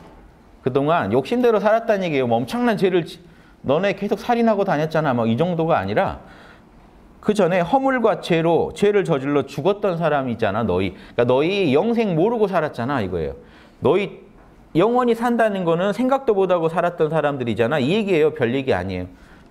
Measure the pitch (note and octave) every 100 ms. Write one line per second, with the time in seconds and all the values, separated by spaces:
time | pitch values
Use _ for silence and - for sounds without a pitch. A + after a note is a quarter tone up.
0 | - - - - - - C3+ C3+ D3 E3+
1 | G2+ B2 C3+ A#3+ B3 G#3+ G#3 A3+ A3+ G3+
2 | F3+ C#3+ B2 A2+ C3 A#3+ A#3+ G#3 F#3 F3+
3 | E3 - - - - - - D3 G3 F#3+
4 | G3+ G#3+ - A#3 A3+ G3+ F#3+ D3+ D#3 D#3+
5 | D3 A#2+ A2+ A#2+ F3 E3 E3 C#3 F#2+ G#2+
6 | F3 C#2+ - - - - - - - -
7 | - - - G#3 E3+ F#3 E3+ C4 C4+ B3+
8 | A3+ E3+ - E3 E3 D#3 D#2 - G3+ G3+
9 | E3 C#3+ C3+ C#3+ C3+ - D#3 G3+ G3+ E3+
10 | E3 D3 C3 G#2+ G#2+ G2+ G#2+ F2+ F#2+ -
11 | - - A#2+ B2+ D#3+ G3+ F3 C3+ G#3+ A#3
12 | G#3+ D#3+ G3+ A#3+ G3+ F3+ D3+ - A#2+ C#3
13 | F#2 F2 C#2+ C#2 - - - - A#2+ F#3
14 | F#3+ - - - - - - D#3 G#3+ B3
15 | B3 A3+ A#3+ A#3 A3 G3 E3+ E3+ G3+ G3+
16 | B3+ C4+ C4+ G3 F#3+ F3+ D#3+ F3 F3 E3+
17 | D#3 D#3+ C#3+ C#3 A#2+ A2 A#2 D3+ B2+ G#3+
18 | G3 E3 D3+ D3+ A#2 C3+ C3 F#2+ F#2+ F2+
19 | F2+ - - - -